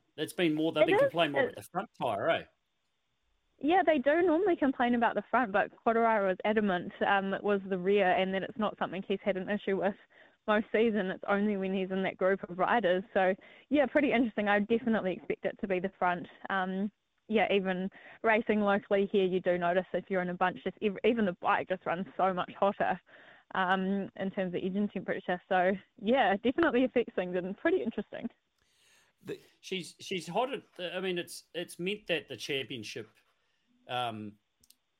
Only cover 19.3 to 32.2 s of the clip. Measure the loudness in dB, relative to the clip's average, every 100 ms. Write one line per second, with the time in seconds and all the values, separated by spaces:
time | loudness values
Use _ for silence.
19.3 | 0 0 0 2 0 0 -4 -2 -2 -2
20.3 | 0 -2 -2 -8 -4 -4 0 0 2 0
21.3 | 0 0 0 -2 -4 -4 -4 -4 0 0
22.3 | 0 -4 0 0 0 -2 -4 _ -20 -20
23.3 | -20 _ -2 0 0 0 -2 -4 -6 -6
24.3 | -4 -4 -4 -4 -2 -4 -4 -6 -6 -4
25.3 | -6 -2 2 2 0 -6 -6 0 2 2
26.3 | 2 0 2 2 2 0 0 -2 -4 -4
27.3 | -4 -4 -2 0 0 -2 -6 -8 -10 -12
28.3 | _ _ _ _ _ _ _ _ _ -14
29.3 | -14 -14 _ -8 -8 -8 -12 -8 -6 -4
30.3 | -2 -2 -4 -10 -12 -8 -4 -2 -2 -4
31.3 | -12 -12 -10 -10 -6 -6 -6 -4 -4